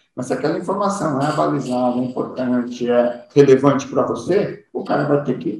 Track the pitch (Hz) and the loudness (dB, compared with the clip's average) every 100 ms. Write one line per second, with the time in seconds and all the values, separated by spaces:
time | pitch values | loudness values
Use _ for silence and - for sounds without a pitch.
0 | _ 127 127 - 147 185 180 202 196 - | _ -10 -6 -4 -2 -2 -4 -2 -2 -2
1 | 156 135 151 151 147 143 123 123 123 123 | -2 -2 0 0 0 -2 -2 -2 0 0
2 | - - - 123 123 123 120 - 120 120 | -2 -4 -6 -4 -2 0 -2 -4 2 2
3 | 120 - - 143 135 127 139 127 - 127 | 2 -2 0 4 6 6 6 2 0 -2
4 | 127 131 156 196 - - _ 123 - 143 | -2 -2 0 0 0 -6 _ -8 -4 -2
5 | 143 143 139 - - | 2 0 0 -4 -6